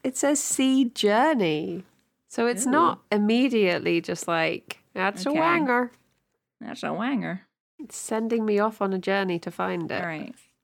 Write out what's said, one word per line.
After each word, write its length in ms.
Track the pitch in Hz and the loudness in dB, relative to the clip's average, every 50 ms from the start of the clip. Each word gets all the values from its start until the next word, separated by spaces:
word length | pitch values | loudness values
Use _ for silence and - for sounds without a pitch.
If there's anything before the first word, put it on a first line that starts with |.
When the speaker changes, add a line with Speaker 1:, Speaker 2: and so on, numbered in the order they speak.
| - | -6
Speaker 1:
it 120 | 269 262 | -6 -4
says 240 | - - 277 294 285 | 0 0 2 2 0
sea 460 | - - - - 269 262 262 262 269 | 0 -2 0 2 2 4 4 4 2
journey. 960 | 240 - - - 208 202 220 262 320 320 247 196 165 156 151 156 190 170 175 185 - _ _ _ _ _ _ _ _ | 2 0 0 2 2 4 4 4 4 4 2 2 2 0 0 -2 -4 -6 -8 -10 -14 _ _ _ _ _ _ _ _
So 180 | - - 226 | -4 -2 0
it's 200 | 233 240 190 240 | 0 0 0 0
Speaker 2:
Ooh. 40 | 262 | 2
Speaker 1:
not 300 | 254 302 339 339 - - _ _ | 4 4 4 2 0 -2 _ _
immediately 920 | 208 208 208 208 226 240 254 277 233 226 208 180 175 160 - 170 170 170 165 | 0 2 4 4 4 4 4 4 4 4 4 4 2 2 0 0 0 0 0
just 260 | - 175 170 - - | -2 -6 -6 -4 -2
like, 500 | 170 165 160 160 - - - - - - _ _ - | 0 0 0 0 -2 -4 -8 -12 -16 -16 _ _ -6
"That's 300 | - 185 196 - - 185 | -4 -2 -2 -2 -4 -4
a 40 | 277 | -2
Speaker 2:
Okay. 80 | 285 311 | 0 2
Speaker 1:
wanger." 520 | 320 330 349 339 302 262 247 240 247 240 - _ _ _ _ _ _ _ _ _ _ _ _ _ | 2 2 2 2 2 2 2 0 0 -2 -6 _ _ _ _ _ _ _ _ _ _ _ _ _
Speaker 2:
That's 220 | - - 76 - - | -14 -14 -12 -8 -6
a 100 | 151 151 | -6 -4
wanger. 500 | 170 214 247 285 233 175 165 170 190 - _ _ _ _ _ _ - | -4 -4 -4 -2 -4 -4 -4 -6 -8 -10 _ _ _ _ _ _ -18
Speaker 1:
It's 180 | 311 - - | -18 -16 -14
sending 480 | - - - 220 220 226 226 233 233 220 | -14 -8 -6 -4 -4 -2 -2 -2 0 0
me 140 | 214 208 202 | 2 2 2
off 240 | 208 220 220 - 202 | 2 0 0 -2 -2
on 100 | 196 190 | -2 -2
a 60 | 190 | -2
journey 400 | 175 - 196 196 196 190 175 170 | -2 -2 0 0 0 0 -2 -4
to 100 | - 180 | -6 -8
find 400 | 170 - 185 185 185 175 165 151 | -8 -6 -4 -4 -4 -4 -6 -6
it. 100 | - - 180 | -6 -6 -6
Speaker 2:
All 40 | |
right. 280 | 170 160 151 - - - - _ _ _ _ | -6 -8 -10 -10 -14 -16 -20 _ _ _ _